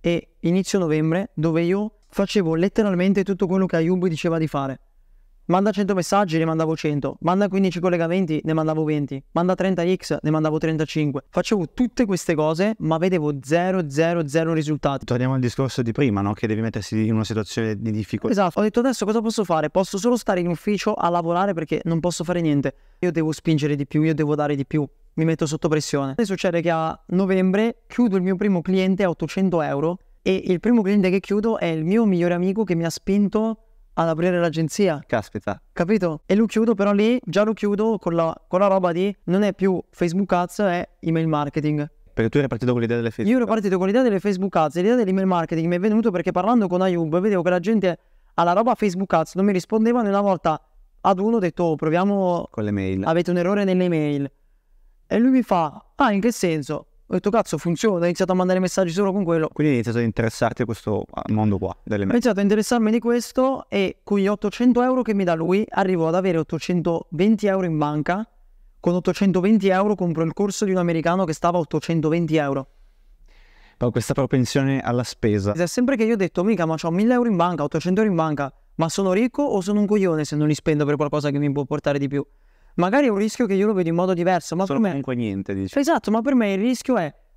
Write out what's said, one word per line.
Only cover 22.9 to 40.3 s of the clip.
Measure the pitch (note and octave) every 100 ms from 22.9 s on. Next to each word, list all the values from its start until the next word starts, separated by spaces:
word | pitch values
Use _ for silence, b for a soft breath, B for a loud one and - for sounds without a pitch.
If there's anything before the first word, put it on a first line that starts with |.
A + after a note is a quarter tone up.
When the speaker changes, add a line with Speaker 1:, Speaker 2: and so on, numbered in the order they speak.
| _
Speaker 1:
Io | F3+
devo | E3 D#3
spingere | D3+ - D#3 D3
di | C#3+ C#3
più, | D3+
io | D#3
devo | D#3 D3+
dare | D3 D3
di | C#3+ C3+
più. | D#3 C#3 _ _
Mi | -
metto | D#3+ D#3+ D3+
sotto | D#3 D#3+
pressione." | D#3 - C#3+ C#3 C3+
E | G#3+
succede | F#3 F#3+ E3+
che | E3
a | E3 D#3+ - -
novembre | F3+ G3 F#3+ F#3 F#3+ A3+ - -
chiudo | - A#3+ F#3+
il |
mio | F3+ F#3
primo | G#3 F3+
cliente | E3+ F#3+ F#3 F#3
a | F#3+
ottocento | D#3+ D#3 - F#3+ E3+
euro | D3 C#3 D#3 F3+ _ _
e | - F#3 -
il | F3
primo | G#3+ A#3+
cliente | F#3+ G#3 F#3
che | F#3
chiudo | - G3+ A3 A3+
è | F3
il | D#3+
mio | D#3 G#3+ A3
migliore | F3+ F3
amico | F3 F#3 G3
che | G3+ E3
mi |
ha | E3
spinto | - - G3+ G3+ G#3+ A3 A3 _ _ -
ad | - E3
aprire | D#3 F3 F3+
l'agenzia. | E3+ D#3 D#3+ - G3 C#3+
Speaker 2:
Caspita. | - A#2 - G#2 - G2 _
Speaker 1:
Capito? | - F3 G#3+ F3+ D3+ -
E | G3
lo | A3
chiudo, | G#3+ A3+
però | G#3 G3+
lì | G3+ A3 B3
già | - E3
lo | G#3+
chiudo | G#3+ G#3 G3+ A3 G#3+
con | F3
la, | E3+ E3 - _
con | F3+
la | G3+
roba | F#3+ F3+
di | E3+ G3 G3
non | - F#3
è | G#3
più | F#3 F#3+ F3+ -
Facebook | - F3 F3+ G3